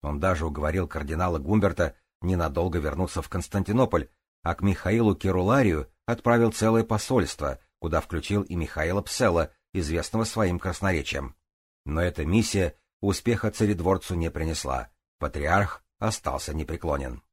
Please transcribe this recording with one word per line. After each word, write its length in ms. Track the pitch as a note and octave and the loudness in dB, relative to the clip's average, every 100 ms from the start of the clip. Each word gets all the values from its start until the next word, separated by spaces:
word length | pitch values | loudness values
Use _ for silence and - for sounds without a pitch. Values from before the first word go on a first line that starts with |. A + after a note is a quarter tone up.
Он 160 | D2 D2 | -4 -2
даже 280 | F2+ F2 D#2+ | 0 0 -2
уговорил 420 | D2 D2+ F2 E2+ | -2 -2 -2 -2
кардинала 500 | D#2 D2 D#2+ F2+ E2 | -6 -6 -2 0 -2
Гумберта 560 | C#2 G#2+ F#2+ D#2 E2 - _ _ | 2 2 2 2 -2 -2 _ _
ненадолго 600 | F2 F#2 D#2+ C#2+ F2+ E2+ | -2 0 0 0 0 0
вернуться 420 | D2 C#2+ F2+ - | -2 -2 -2 -2
в 60 | D#2+ | -4
Константинополь, 800 | - - G#2 F#2+ G#2+ B2+ E2+ C#2 _ _ _ | -6 -2 -2 0 2 4 2 -2 _ _ _
а 120 | - | -6
к 80 | - | 0
Михаилу 520 | G2+ F2+ - A2 A2+ | 0 0 2 4 4
Керуларию 760 | F#2+ F#2+ F#2 F2+ C3 G#2+ D#2 C#2 _ | 2 0 2 2 4 4 2 -2 _
отправил 480 | - A#2 - A#2 A#2 | -6 -2 4 6 4
целое 320 | A2 A2 A2+ | 4 2 4
посольство, 760 | A2+ G#2+ - C3 D#2 - D2 C2+ _ _ | 2 -2 2 0 0 -4 -6 -6 _ _
куда 220 | E2+ D#2+ | -2 -2
включил 420 | - E2 - G#2 | 0 -6 -2 -2
и 120 | F#2+ F2 | -2 -4
Михаила 460 | D#2+ - D#2 F#2+ | -4 -2 -2 -2
Псела, 500 | - - A#2 E2+ D#2+ _ _ | -4 0 2 4 0 _ _
известного 520 | G2 D#2 E2 - A2+ | -4 -2 -2 -2 -2
своим 340 | A2+ - G2+ F2 | -2 0 0 0
красноречием. 760 | F#2+ F2 G2 F2 D2 C#2 C2+ - _ _ _ _ - | -4 -2 0 0 -2 -6 -6 -12 _ _ _ _ -6
Но 160 | D2+ | 0
эта 220 | F2 E2+ | 0 -2
миссия 520 | D#2 G2+ G#2+ G2+ F2 - _ _ | 2 2 2 0 -2 -4 _ _
успеха 500 | G2+ F#2+ - A#2 G#2+ | -2 0 0 0 -2
царедворцу 640 | - G#2 G2 E2+ F#2+ - | 0 0 2 2 0 0
не 160 | F2 E2 | -2 -2
принесла. 580 | - D#2+ D#2 C#2 B1+ - _ _ _ | -2 -4 -4 -2 -4 -6 _ _ _
Патриарх 640 | D2 D2+ D2 F#2+ G2+ - _ _ | -6 -2 2 2 2 -4 _ _
остался 560 | A2 G#2+ - D2 - | -4 -2 -4 -6 -4
непреклонен. 680 | D#2 D2+ D#2 E2+ C#2+ C2 B1+ _ | -6 -4 -4 -2 -2 -4 -10 _